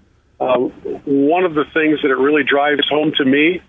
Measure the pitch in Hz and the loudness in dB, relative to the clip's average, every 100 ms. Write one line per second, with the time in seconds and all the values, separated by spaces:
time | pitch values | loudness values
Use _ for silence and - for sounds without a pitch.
0 | _ _ _ _ 135 123 156 - - - | _ _ _ _ -2 -2 -2 -6 -12 -10
1 | - 139 143 175 185 151 139 160 156 147 | -2 0 2 0 0 -2 -4 -2 0 0
2 | 147 131 135 151 131 143 147 147 143 143 | 0 0 2 0 0 0 0 0 0 0
3 | 156 - 135 143 156 185 | -2 0 2 2 2 -2